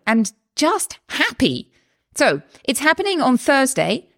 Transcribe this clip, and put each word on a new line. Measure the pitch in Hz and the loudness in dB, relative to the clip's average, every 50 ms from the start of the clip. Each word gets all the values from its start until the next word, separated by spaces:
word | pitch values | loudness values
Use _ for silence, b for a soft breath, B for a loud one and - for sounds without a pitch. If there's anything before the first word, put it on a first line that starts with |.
| _ - | _ -2
and | 226 226 220 196 - _ _ _ _ | 0 0 0 -2 -4 _ _ _ _
just | - 294 311 381 392 - - - - _ _ | -2 -2 0 0 -2 -4 -6 -10 -18 _ _
happy. | - - 302 - 262 - 277 185 127 123 - _ _ _ _ _ _ _ _ _ _ | -4 -2 -2 -2 0 0 0 0 0 -2 -10 _ _ _ _ _ _ _ _ _ _
So | - 294 240 156 143 - b b b b | 0 2 2 2 0 -6 b b b b
it's | - - - | -4 -4 0
happening | 269 311 320 - 392 403 392 339 | 2 0 0 0 0 -2 -2 0
on | 262 - 254 240 | 2 2 2 2
Thursday, | - - 285 269 269 262 - - 160 165 196 262 - _ _ | 2 2 2 2 2 0 0 -2 -2 -2 -2 -4 -6 _ _